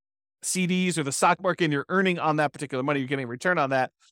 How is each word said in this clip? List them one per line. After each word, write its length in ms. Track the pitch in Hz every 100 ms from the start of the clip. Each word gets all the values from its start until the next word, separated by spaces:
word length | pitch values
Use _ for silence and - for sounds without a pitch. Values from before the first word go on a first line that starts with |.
| _ _ _ _
C 240 | - 185 175
Ds 320 | 185 185 160
or 40 |
the 100 | 139
stock 300 | - 180 175
market, 220 | 190 165
and 80 | 160
you're 140 | 143 -
earning 300 | 185 190 170
on 180 | 156 151
that 160 | 147
particular 300 | - 143 131
money, 180 | 139 143
you're 80 | 127
getting 160 | 139 123
a 20 |
return 300 | 123 185 175
on 120 | 139
that, 220 | 135 123 _ _